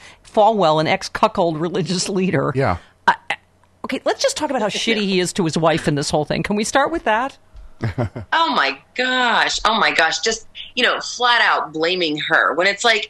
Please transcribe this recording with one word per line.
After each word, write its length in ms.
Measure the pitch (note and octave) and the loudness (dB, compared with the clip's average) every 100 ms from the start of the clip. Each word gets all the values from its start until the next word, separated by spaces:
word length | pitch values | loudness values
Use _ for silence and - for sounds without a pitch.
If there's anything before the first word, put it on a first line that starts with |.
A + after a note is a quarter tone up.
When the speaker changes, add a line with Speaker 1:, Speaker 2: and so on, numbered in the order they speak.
| - - | -16 -20
Speaker 1:
Falwell 560 | - - G#3 A3 E3 D#3 | -4 4 4 6 4 4
an 80 | D#3 | 2
ex-cuckold 680 | F#3+ - - G#3+ G#3 E3+ D#3 | 0 -2 0 0 2 0 0
religious 480 | E3+ D#3 D3+ F3+ - | -2 -2 -2 -2 -2
leader. 460 | F#3+ F#3 D3 C#3+ C3 | 0 0 0 0 0
Speaker 2:
Yeah. 220 | B2+ F2 - _ - | 0 -2 -6 _ -2
Speaker 1:
I, 80 | - - | -2 -2
I, 60 | - _ _ _ _ - | -10 _ _ _ _ -8
okay, 140 | - - | -4 -2
let's 160 | G#4+ | 0
just 160 | C5+ - | -2 -2
talk 140 | D4 | -4
about 100 | C4 | -2
how 80 | G#3 | -2
shitty 320 | - - G#3+ | -2 -2 0
he 180 | G3 F#3 | 0 0
is 140 | F3 | 0
to 100 | - | -2
his 140 | E3 E3+ | -2 2
wife 280 | D#3+ D#3 - | 2 2 0
in 100 | C#3+ | -2
this 140 | C#3+ | 0
whole 120 | D#3+ | -2
thing. 200 | D3 D3+ | -2 -4
Can 120 | - G#3 | -2 -2
we 80 | |
start 280 | A3 C4+ D4 | 0 2 2
with 120 | E4 | 0
that? 340 | - G#3+ C4+ - _ - - - | -2 -2 -2 -10 _ -20 -20 -8
Speaker 3:
<laughs> 60 | A2+ - A2 B2 G2 | -6 -4 -6 -6 -4
Oh 200 | D#4 E4 | 0 0
my 240 | A3 C3+ C#4 - - | 0 0 -4 -10 -4
gosh. 640 | B3+ B3+ B3 G3 D3+ - G#3 | -2 0 2 2 0 0 0
Oh 140 | A3 | 2
my 120 | D3+ | 0
gosh. 280 | D3 D#3+ - | 2 0 0
Just, 280 | A3+ A3+ - - - - | -4 -4 -8 -18 -10 -2
you 80 | |
know, 160 | A3 D#3+ | 0 0
flat 420 | - - A#3+ A#3+ | -6 -2 2 2
out 300 | G3+ C#3+ D3 | 2 0 -2
blaming 440 | D#3 E3 F#3 E3 D3+ | -2 -2 0 -2 -4
her 340 | D3 D#3 G2 | 0 2 2
when 140 | C#3+ F#3+ | 2 0
it's 160 | F#3+ | 2
like, 260 | A#3+ G#3+ | 2 2